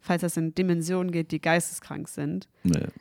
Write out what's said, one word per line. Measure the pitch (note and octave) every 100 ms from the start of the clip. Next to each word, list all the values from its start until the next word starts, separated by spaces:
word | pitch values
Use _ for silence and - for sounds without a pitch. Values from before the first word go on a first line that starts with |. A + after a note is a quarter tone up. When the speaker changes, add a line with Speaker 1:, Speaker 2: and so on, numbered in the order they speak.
Speaker 1:
falls | - F3
das | F3 E3+
in | E3 E3
Dimensionen | F#3 E3+ E3 F#3 F3+
geht, | E3+ D#3+
die | D#3
geisteskrank | E3 E3+ - - - D3 -
sind, | - C#3+ F3+ - _
Speaker 2:
Ja. | F3+ D#3 - -